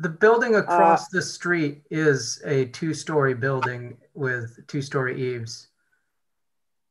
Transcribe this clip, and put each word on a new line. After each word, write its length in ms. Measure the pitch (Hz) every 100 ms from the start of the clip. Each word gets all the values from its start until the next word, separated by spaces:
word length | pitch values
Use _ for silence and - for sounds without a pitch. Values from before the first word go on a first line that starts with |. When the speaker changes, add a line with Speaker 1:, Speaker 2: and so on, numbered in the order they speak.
Speaker 1:
the 80 | 170
building 460 | 160 214 233 240
Speaker 2:
Uh, 60 | 214
Speaker 1:
across 480 | 170 175 170 170 -
the 120 | 185
street 600 | - - 175 175 147 143 _
is 500 | 156 156 131 117 - -
a 180 | 135 127
two-story 680 | - 165 147 - 156 135
building 640 | 120 135 135 127 123 120 120 _
with 440 | - 135 123 117 - -
two-story 520 | 147 139 143 127 127
eaves. 480 | 127 123 117 - - _ _ _ _ _ _ _ _ _ _ _ _